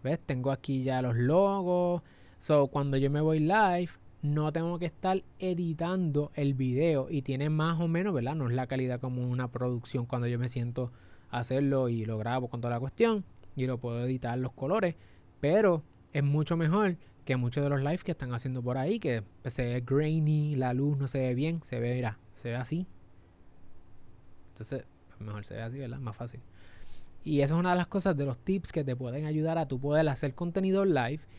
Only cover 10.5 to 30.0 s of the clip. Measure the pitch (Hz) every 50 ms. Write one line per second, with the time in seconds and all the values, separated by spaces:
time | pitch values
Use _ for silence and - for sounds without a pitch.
10.5 | - 123 117 120 120 127 127 120 - - - - - - - - - 123 117 -
11.5 | 131 135 143 139 139 135 127 120 120 113 110 110 113 107 107 117 123 131 123 120
12.5 | - 120 120 120 120 120 127 135 - - 226 233 220 208 185 - - - - -
13.5 | - - 127 127 127 120 - 120 117 120 123 127 131 127 123 117 120 127 127 123
14.5 | - - 135 143 190 220 190 175 160 - - - - - - - - - - 147
15.5 | 170 214 220 190 170 160 - - - - - - - 147 143 139 143 151 151 -
16.5 | 170 165 165 156 175 208 214 190 170 - - - - - - - 131 127 120 123
17.5 | 123 147 143 143 143 135 135 143 170 180 - - 165 - 135 123 123 120 - 131
18.5 | 127 127 120 123 127 135 131 170 220 226 202 147 120 110 101 - - - - 123
19.5 | - - 123 120 120 123 120 123 135 143 151 151 160 160 151 151 151 151 151 151
20.5 | 147 131 127 123 123 131 139 147 147 135 139 127 - 135 131 127 123 123 147 160
21.5 | 170 165 - - 127 117 117 120 123 127 123 113 104 - - - - - - 120
22.5 | 117 123 123 - 156 170 180 - - - - - - - - - - - - -
23.5 | - - - - - - - - - - - - - - - - - - - -
24.5 | - - 113 - 139 127 - - - - - - - - 110 107 104 104 101 -
25.5 | - 110 113 117 123 139 135 120 123 139 131 110 101 - - 120 - 127 - -
26.5 | - - - - - - - - - - - - - - - 156 151 139 139 139
27.5 | 160 170 180 180 180 180 175 - - 196 - 196 170 139 139 135 120 - - -
28.5 | 190 196 - - - 160 143 135 123 123 131 120 123 147 151 151 156 156 156 160
29.5 | 165 165 156 131 135 123 135 143 147 156